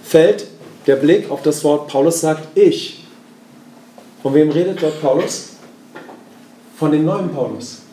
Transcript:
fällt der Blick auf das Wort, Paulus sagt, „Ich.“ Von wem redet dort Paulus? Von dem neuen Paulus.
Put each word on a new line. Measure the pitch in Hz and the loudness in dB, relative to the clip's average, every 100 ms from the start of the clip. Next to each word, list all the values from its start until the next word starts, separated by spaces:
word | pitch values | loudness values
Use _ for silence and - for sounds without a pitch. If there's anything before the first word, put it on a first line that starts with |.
fällt | - 165 165 208 - - - - - | 2 4 4 2 -4 -18 -20 -8 0
der | 135 | 2
Blick | 147 170 - | 4 2 0
auf | 139 | -4
das | 156 151 | -2 -2
Wort, | 151 147 - | 0 -2 -2
Paulus | 135 147 165 | 0 0 0
sagt, | 160 156 - - | -2 -4 -4 2
„Ich.“ | 196 143 - - - - - - - - - - - - - - | 4 2 -8 -16 -20 -20 -20 -20 -20 -20 -20 -20 -20 -20 -20 -10
Von | 135 | 0
wem | 139 151 | 2 2
redet | 147 180 180 | 2 -2 -2
dort | 156 151 | -4 -2
Paulus? | 143 139 156 - - - - - - - - - - - - - - - | 0 0 -2 -6 -14 -20 -20 -20 -20 -20 -20 -20 -20 -20 -20 -20 -20 -4
Von | 151 | 0
dem | 151 | 2
neuen | 156 202 185 | 0 -2 -4
Paulus. | 143 120 107 - - - | -4 -6 -6 -14 -18 -20